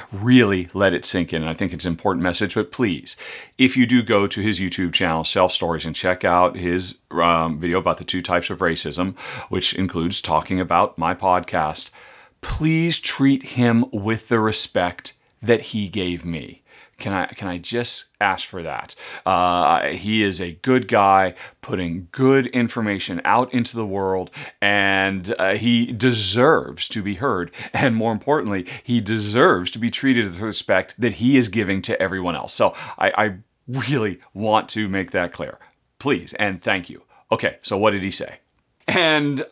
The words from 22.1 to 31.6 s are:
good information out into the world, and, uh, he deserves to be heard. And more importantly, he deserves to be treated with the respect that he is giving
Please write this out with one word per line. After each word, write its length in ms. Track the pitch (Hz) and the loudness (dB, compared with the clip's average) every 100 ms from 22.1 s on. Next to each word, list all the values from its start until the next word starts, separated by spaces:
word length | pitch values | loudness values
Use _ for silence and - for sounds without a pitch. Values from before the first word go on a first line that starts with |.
good 360 | - 131 135 123 | 2 4 4 2
information 720 | 123 117 117 107 98 - 85 - | 0 -2 -2 -4 -4 -4 -4 2
out 280 | 113 127 | 2 2
into 220 | 127 113 113 | -2 -4 -6
the 100 | 107 | -6
world, 440 | 98 95 95 90 - - - | -2 -2 -2 -4 -12 -16 0
and, 720 | 101 101 98 98 95 95 90 - | 4 6 6 4 2 -2 -4 -2
uh, 160 | 95 104 | 0 2
he 360 | 113 117 120 | 2 2 2
deserves 960 | 117 127 113 98 110 139 131 67 - - | 0 0 2 0 2 4 4 0 -10 -8
to 120 | 113 | -6
be 140 | 98 95 | -6 -4
heard. 360 | 139 98 87 - - | -2 -2 -4 -8 -8
And 220 | 120 139 113 | 0 0 2
more 160 | 110 | 0
importantly, 560 | 107 - 151 113 98 90 - | -2 0 0 0 -4 -6 -12
he 180 | - 120 | -2 0
deserves 680 | 101 110 104 110 180 98 90 | 0 -2 0 4 4 4 -2
to 80 | 113 | -4
be 120 | 117 | -4
treated 340 | - 135 120 101 | 0 2 2 0
with 120 | 87 | -4
the 80 | 110 | -6
respect 480 | 98 - 95 - - | -6 2 2 2 -2
that 160 | 117 98 | -4 0
he 220 | 123 135 | 4 4
is 120 | 113 | 4
giving 320 | 110 | -2